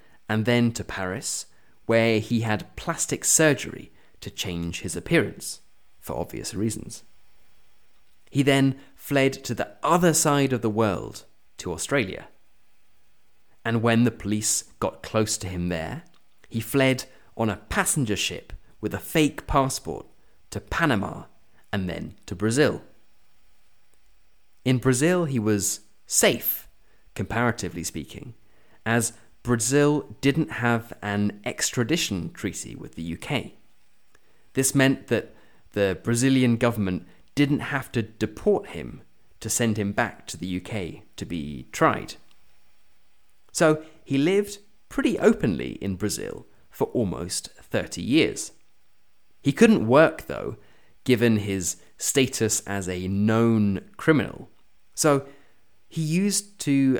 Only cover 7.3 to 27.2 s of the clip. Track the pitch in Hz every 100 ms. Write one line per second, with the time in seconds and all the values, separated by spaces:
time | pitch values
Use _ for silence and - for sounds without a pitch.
7.3 | - - - - - - - - - -
8.3 | 135 139 139 135 131 - - - 139 135
9.3 | 135 - 120 - - 147 175 175 156 156
10.3 | 143 135 123 110 107 110 87 55 - -
11.3 | - - - 90 80 - 139 98 - -
12.3 | - - - - - - - - - -
13.3 | - - - 113 113 113 113 120 - 101
14.3 | 107 107 - - - 98 - - 110 107
15.3 | - 95 90 87 85 82 139 - - -
16.3 | - - 117 - 139 131 127 - - -
17.3 | - 113 92 - - 180 156 117 98 -
18.3 | 90 - - - - 104 98 - 165 151
19.3 | - - 143 131 - - 73 - - -
20.3 | - - - - - 165 110 95 - -
21.3 | - - - - 107 90 82 - - -
22.3 | 92 107 123 139 - - - - - -
23.3 | - - - - - - - - - -
24.3 | - - - 127 127 131 123 156 180 160
25.3 | 127 107 104 92 - - - - - 214
26.3 | 120 - - - - - - - -